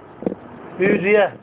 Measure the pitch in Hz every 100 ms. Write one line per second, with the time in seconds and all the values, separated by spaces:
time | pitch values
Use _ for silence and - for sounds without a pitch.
0 | - - - - - - - - 196 190
1 | 190 208 185 -